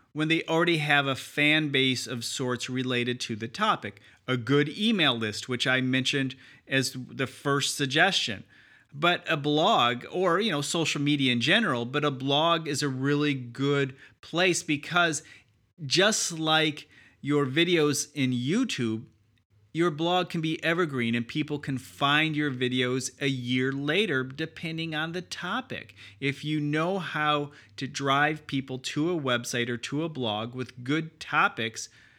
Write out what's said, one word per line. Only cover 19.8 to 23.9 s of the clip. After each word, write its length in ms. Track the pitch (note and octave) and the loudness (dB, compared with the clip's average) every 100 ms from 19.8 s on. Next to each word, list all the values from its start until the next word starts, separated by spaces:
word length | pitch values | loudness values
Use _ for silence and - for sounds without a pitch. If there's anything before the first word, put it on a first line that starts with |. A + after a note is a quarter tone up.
| E3+ | 0
blog 400 | D3+ E3 F3+ F3 | 0 0 0 0
can 100 | E3+ | -2
be 220 | D#3+ D#3+ | -2 -2
evergreen 500 | D#3+ E3+ F3 C3+ A#2 | 0 0 0 0 0
and 140 | A#2+ A#2 | 0 -2
people 300 | D#3 C#3+ C#3+ | -4 -4 -4
can 180 | D3 C3+ | -6 -8
find 580 | - - C#3 D3 D#3+ | -8 -2 2 2 2
your 160 | D3 D3+ | 0 -2
videos 600 | B2+ B2+ B2+ B2+ C3 B2+ - | -2 0 0 0 0 -4 -4
a 80 | C#3 | -2
year 440 | C3 A#2+ B2+ C3 | -2 -2 0 0
later, 520 | C#3 C#3+ | -2 0